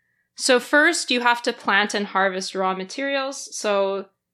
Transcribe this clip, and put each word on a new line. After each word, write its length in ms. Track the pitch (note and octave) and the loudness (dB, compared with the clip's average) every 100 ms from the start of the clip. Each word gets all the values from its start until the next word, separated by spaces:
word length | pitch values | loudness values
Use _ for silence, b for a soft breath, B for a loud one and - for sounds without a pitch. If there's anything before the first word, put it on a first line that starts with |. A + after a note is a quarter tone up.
| _ _ _ - | _ _ _ -6
So 240 | - B3 | 2 2
first, 520 | A#3+ D4 D#4+ E4 - | 4 4 4 2 -2
you 100 | B3 | 0
have 200 | A#3+ A#3+ | 2 2
to 100 | B3 | -2
plant 400 | A#3 - G3+ G#3 | -4 2 2 2
and 140 | G#3+ G3+ | -2 -2
harvest 480 | G3 F#3+ F#3 F#3+ F#3+ | 0 0 0 -6 -2
raw 180 | F#3 | -2
materials. 840 | F#3+ F#3 - C#4 C#4 C4+ C#4 - - | -2 -8 -6 -4 -2 -4 -8 -12 -6
So 520 | A3 G3+ G3 G3 G3 _ _ | 0 0 0 -2 -8 _ _